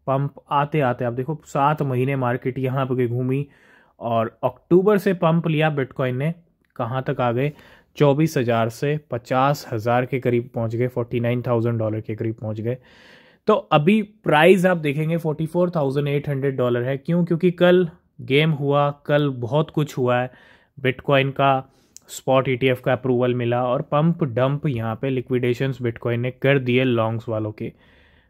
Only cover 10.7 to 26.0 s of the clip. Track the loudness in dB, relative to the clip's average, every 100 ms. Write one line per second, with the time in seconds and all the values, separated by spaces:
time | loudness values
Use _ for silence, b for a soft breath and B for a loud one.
10.7 | -2 -4 -4 -4 -2 -2 -2 0 0 0
11.7 | -2 -2 -4 -6 -6 -6 -6 -8 -6 -6
12.7 | -8 b b b b b b -2 0 2
13.7 | 2 4 2 0 _ 0 6 6 6 4
14.7 | 0 -2 -2 -2 -2 -4 -4 -4 0 0
15.7 | 0 -2 0 0 -2 -2 -2 -2 0 0
16.7 | 0 -2 -4 -2 0 0 2 0 4 4
17.7 | 4 2 -4 _ -12 0 2 2 0 0
18.7 | 2 2 -2 0 0 0 -2 -2 -2 -2
19.7 | -2 -4 -2 0 0 -2 b b b b
20.7 | b -4 -2 2 2 2 2 2 2 -2
21.7 | b b b -20 -8 0 2 2 0 0
22.7 | 0 0 -2 0 0 0 0 -2 -2 -2
23.7 | -2 -2 0 2 0 -2 0 0 0 -4
24.7 | -4 -4 -4 -4 -4 -2 0 0 0 -4
25.7 | -4 -6 -4